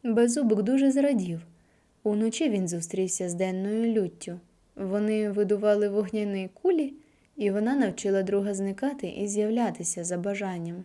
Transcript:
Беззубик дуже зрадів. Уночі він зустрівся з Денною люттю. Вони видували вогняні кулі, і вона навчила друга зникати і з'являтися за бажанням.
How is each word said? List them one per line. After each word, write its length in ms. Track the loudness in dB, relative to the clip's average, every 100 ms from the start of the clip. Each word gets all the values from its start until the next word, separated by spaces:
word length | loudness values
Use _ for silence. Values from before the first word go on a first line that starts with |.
Беззубик 580 | 0 4 4 4 2 2
дуже 300 | 4 4 4
зрадів. 500 | 4 2 2 0 -6 -10 _ _ _ _ _
Уночі 460 | -2 2 0 0 0
він 180 | 0 0
зустрівся 640 | -4 -4 -2 -2 -2 -4
з 40 |
Денною 600 | -2 -2 -2 -2 0 2
люттю. 460 | 0 -2 -6 -12 -12 _ _ _ -10
Вони 540 | -4 -2 0 0 -2
видували 600 | 0 0 2 4 4 2
вогняні 600 | 0 -2 -2 -2 -4 -6 -2
кулі, 320 | 0 2 0 -6 _ _ _ -4
і 160 | -2
вона 240 | 0 2 2
навчила 480 | 0 0 0 2
друга 300 | 2 0 0
зникати 540 | -2 -4 -2 -4 -4 -8
і 200 | -6 -4
з'являтися 760 | 0 0 2 0 -2 -6 -6
за 140 | -4 -4
бажанням. 680 | -2 -4 -4 -6 -6 -8